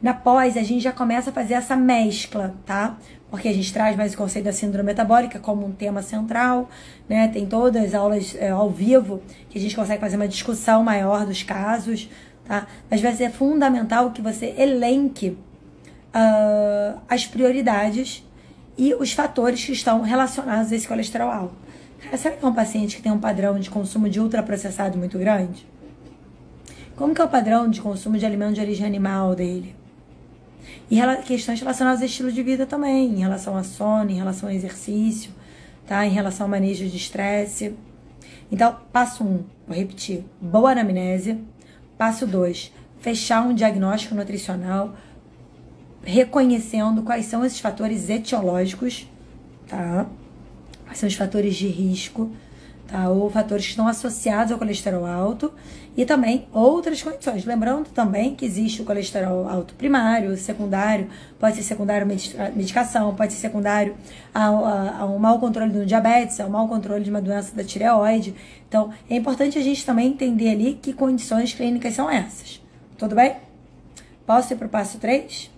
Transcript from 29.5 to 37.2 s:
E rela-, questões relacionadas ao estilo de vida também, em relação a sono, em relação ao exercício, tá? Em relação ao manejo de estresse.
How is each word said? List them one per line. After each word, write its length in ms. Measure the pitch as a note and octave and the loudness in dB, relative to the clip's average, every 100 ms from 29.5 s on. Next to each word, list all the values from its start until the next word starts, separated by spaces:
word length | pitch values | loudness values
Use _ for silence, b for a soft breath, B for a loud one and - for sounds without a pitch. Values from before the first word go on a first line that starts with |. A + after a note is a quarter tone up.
| F3+ F3+ - - - - - - - - - B B B | -4 -8 -16 -20 -20 -20 -20 -20 -20 -20 -20 B B B
E 60 | A3 | 4
rela-, 220 | B3 C4 | 4 2
questões 420 | - B3 A#3+ A#3 | -2 -4 -2 -4
relacionadas 420 | C4 B3+ B3+ B3+ | -4 0 2 2
ao 40 | B3+ | 0
estilo 260 | - B3+ | -2 -4
de 120 | A#3+ | -2
vida 220 | B3 C4 C4 | 0 0 -2
também, 400 | D4 C#4 C4+ C4 | -2 0 2 2
em 60 | G3+ | 2
relação 360 | F#3 G3 G3 F#3+ | 0 -2 -4 -4
a 80 | |
sono, 480 | F#3+ - G#3 G#3+ G#3 | -6 -4 0 2 0
em 40 | F#3+ | -2
relação 340 | F#3+ F#3+ G#3 | -2 -4 -4
ao 60 | G3 | -4
exercício, 760 | F3+ - - G#3 A3 A3 - - B B B B - | -4 -10 -6 0 0 0 -8 -16 B B B B -4
tá? 180 | G3+ G#3 | 0 2
Em 60 | |
relação 340 | F#3+ G3 F#3 G3+ | 2 0 -2 -2
ao 40 | |
manejo 360 | G3+ F#3+ F3+ F#3 | 0 0 0 -4
de 100 | F3+ | -6
estresse. 800 | - G3+ | -8 -4